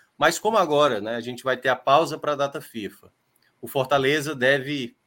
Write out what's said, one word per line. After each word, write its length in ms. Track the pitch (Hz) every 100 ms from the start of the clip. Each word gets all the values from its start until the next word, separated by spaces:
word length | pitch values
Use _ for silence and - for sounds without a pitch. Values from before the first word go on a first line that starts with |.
| _ -
mas 200 | 156 165
como 200 | 214 220
agora, 420 | 165 147 143 107
né, 160 | 107 117
a 60 |
gente 220 | 120 120
vai 120 | 131 127
ter 140 | 135
a 60 | 127
pausa 420 | 135 147 151 156
pra 180 | 147 143
data 240 | 139 113
fifa. 520 | - 113 92 - - _ _ _ _ -
O 60 | 120
Fortaleza 680 | 139 123 143 131 151 143 127
deve, 580 | 127 139 135 143 117 _